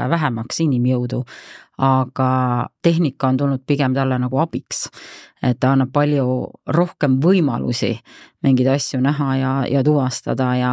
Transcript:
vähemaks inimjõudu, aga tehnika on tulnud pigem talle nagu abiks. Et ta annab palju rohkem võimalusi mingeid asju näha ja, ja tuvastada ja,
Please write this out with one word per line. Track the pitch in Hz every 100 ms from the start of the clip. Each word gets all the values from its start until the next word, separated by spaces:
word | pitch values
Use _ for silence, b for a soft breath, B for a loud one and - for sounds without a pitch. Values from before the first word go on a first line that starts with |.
| 123
vähemaks | 165 151 113 117 -
inimjõudu, | 160 127 123 123 123 123 123 B B B B -
aga | 135 131 131 - 131 131 127 120 - -
tehnika | 170 165 156 - 131
on | 131
tulnud | 143 131 -
pigem | 143 135 131
talle | 135 127
nagu | 123 131
abiks. | 165 139 - - - B B B B _
Et | 131 123
ta | 131
annab | 135 135
palju | 143 147 147 127 127 - - -
rohkem | 170 175 - 139 131
võimalusi | 156 190 147 120 131 120 101 107 B B B _
mingeid | 139 131 127
asju | 139 - 131
näha | 135 147 139 135
ja, | 131 135
ja | 131 139
tuvastada | 135 147 131 - - 123 127
ja, | 127 123